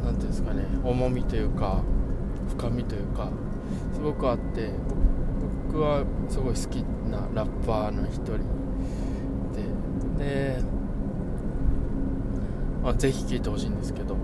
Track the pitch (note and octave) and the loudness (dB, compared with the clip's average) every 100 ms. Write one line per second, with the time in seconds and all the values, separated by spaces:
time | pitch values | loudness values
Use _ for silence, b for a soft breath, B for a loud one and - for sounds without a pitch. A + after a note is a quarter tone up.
0 | - - - - - - - - B2 B2+ | 0 0 0 0 0 0 0 0 2 2
1 | B2+ B2 - A2+ A2 - G2+ F#2 - - | 2 2 2 2 2 2 2 2 2 2
2 | - - - - - - A#2 A#2+ A2+ G2+ | 2 0 -2 -2 -2 -2 0 0 -2 -2
3 | F#2+ - - - A2 - B B B - | -2 -2 -2 -4 -4 -4 B B B -2
4 | D3+ C#3+ C#3 A#2 - A#2 G#2+ - - - | -2 0 2 0 -2 -2 -2 -2 -2 4
5 | - - - - - - - D#3 D3+ C#3+ | 4 4 2 0 0 -2 -2 2 2 2
6 | C3 - - - B2+ A2+ - - - - | 2 0 0 0 0 0 -2 -2 -2 -2
7 | - G#2 - A2 G#2+ - - A2 G#2+ G2+ | -2 -2 -2 0 0 0 0 2 2 0
8 | - - G2 - - - - B B B | 0 -2 -2 -2 0 0 0 B B B
9 | B B B - - - - - - - | B B B -2 -2 -2 -2 -2 -2 0
10 | - - C#3+ C#3 C3+ B2+ - - - - | 0 0 0 0 0 0 0 0 -2 -2
11 | - - - - - - - - - - | -2 -2 -2 -2 -2 0 2 2 2 0
12 | - - - B B B B - C3 A#2 | 0 0 0 B B B B 2 2 4
13 | C3+ B2 - B2 A2+ G#2 A2+ G2+ - - | 4 2 0 0 0 0 0 0 -2 -2
14 | - F#2 | -2 -2